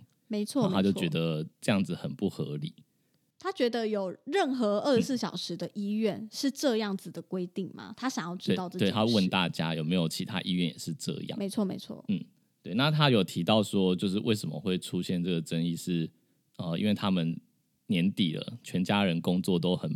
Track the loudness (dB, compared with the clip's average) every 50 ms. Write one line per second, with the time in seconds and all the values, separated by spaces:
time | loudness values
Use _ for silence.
0 | -14 _ _ _ _ -6 -4 -4 -4 -2 0 0 0 2 2 2 4 2 2 2
1 | 0 0 0 0 0 0 0 -2 -4 -6 _ _ -2 0 2 2 2 0 -4 -6
2 | -6 -8 -6 -2 -2 -4 -2 -2 -6 -6 -6 -6 -8 -8 -10 -12 -20 _ _ _
3 | _ _ _ _ _ _ _ _ -8 -8 -2 0 0 0 0 0 -2 -2 -2 -2
4 | -2 -4 -6 -8 -8 -4 0 0 2 2 2 2 2 2 2 2 2 4 4 4
5 | 4 2 0 -2 -2 -4 -4 -6 -6 -6 -6 -6 -8 -8 -6 -6 -4 -2 0 0
6 | 0 0 0 -2 -8 -10 -8 -2 -2 -2 -2 0 0 2 2 2 0 -2 -4 -6
7 | -6 -8 -12 -12 -10 -6 -4 -4 -4 -4 -4 -6 -6 -6 -8 -12 -14 -14 -12 -6
8 | -6 -4 -4 -4 -4 -6 -6 -6 -2 -2 0 0 -2 -4 -2 0 0 2 4 4
9 | 4 4 4 4 4 4 2 2 0 0 0 -2 -2 -2 -2 -2 -2 0 2 2
10 | 2 0 -2 -4 -6 -4 -4 -4 -2 0 0 0 0 0 -2 -6 -8 -8 -8 -6
11 | -6 -6 -6 -6 -6 -8 -6 -6 -6 -4 -2 -2 -2 -2 -2 -6 -10 -12 -14 -12
12 | -4 -4 -4 -4 -4 -8 _ _ _ _ _ _ -10 -4 0 2 2 4 4 4
13 | 6 6 6 6 4 4 0 -2 2 4 4 4 4 4 2 4 4 4 4 4
14 | 2 0 0 0 2 2 0 0 0 -6 -8 -4 -2 -2 -2 -2 -2 -4 -4 -4
15 | -2 -2 -2 -2 0 0 0 0 0 -2 -2 0 0 0 -2 -2 -2 -2 0 0
16 | 0 -2 _ _ _ _ _ _ _ _ _ -10 -6 -4 -2 0 2 2 2 2
17 | 2 2 2 2 2 0 -2 -4 -8 _ _ _ _ _ _ _ _ 0 2 2
18 | 4 2 2 2 0 0 0 -2 -6 -8 -10 -12 -12 -4 -2 -2 0 2 2 2
19 | 4 2 2 2 2 2 0 2 2 2 2 2 4 2 0 0 0 -2 -2